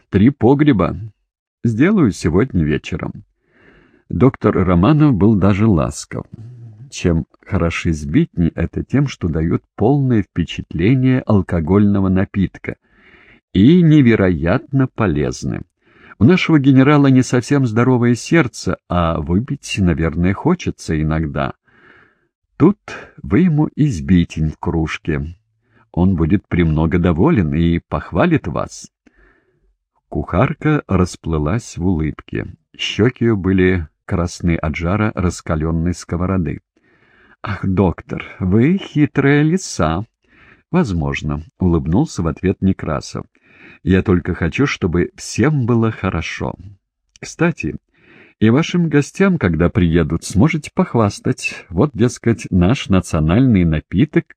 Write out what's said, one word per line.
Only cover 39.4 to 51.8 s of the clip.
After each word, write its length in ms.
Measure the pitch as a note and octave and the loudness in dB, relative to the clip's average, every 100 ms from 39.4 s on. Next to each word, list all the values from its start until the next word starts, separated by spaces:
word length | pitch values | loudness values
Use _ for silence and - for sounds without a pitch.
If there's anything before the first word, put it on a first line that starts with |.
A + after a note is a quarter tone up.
лиса!" 640 | D#3 F#3 - - D#2+ E2 A2+ _ _ _ - _ _ | 2 0 -4 -4 -2 -2 -6 _ _ _ -20 _ _
"Возможно", 720 | E3+ C#3+ E2+ C#2+ C#2 D2 D2 E2 - | -2 0 -2 -4 -4 -6 -6 -8 -4
улыбнулся 640 | F#2 E2 C#2+ F2+ D#3+ - | 0 0 2 0 0 -4
в 60 | E2 | -6
ответ 340 | D2+ F2+ - | -4 -4 -2
Некрасов. 640 | F#2+ F#2+ - C#2+ - - - _ _ _ - - | -2 -2 -4 -6 -8 -14 -14 _ _ _ -20 -8
"Я 220 | - F#2 | 0 0
только 320 | F#2 F2+ - F2 | 2 0 0 -4
хочу, 320 | E2 - C#3 | -4 -2 -4
чтобы 420 | - F#2+ E2+ F2 - | -2 -4 -2 -2 -6
всем 500 | - - B2 D3+ A#2 | -10 -2 0 0 0
было 240 | A#2+ A2+ | 0 0
хорошо. 640 | - F#2+ E2+ D#2+ - C#2+ - F#2 G2+ _ _ _ _ | -2 -6 -4 -6 -8 -8 -10 -16 -20 _ _ _ _
Кстати, 580 | - - E3 - D2+ - _ _ _ - - - | -14 -4 -4 -2 -8 -10 _ _ _ -20 -20 0
и 100 | A2 | 2
вашим 400 | A#2+ E3+ F3+ E3 | 2 2 0 0
гостям, 480 | D3 C#3+ - G3 F3 | 0 0 0 0 2
когда 320 | G2 D#2 E2+ | 0 0 0
приедут, 540 | - F2 E2 D#2 E2 | 2 2 2 0 -4
сможете 480 | - F#2 D3 E3 - | -4 0 2 0 -6
похвастать. 920 | - F#3 B2+ G#2 - - C3 - - - | -4 -2 0 0 -2 -6 -6 -8 -12 -8
Вот, 220 | E2+ | -2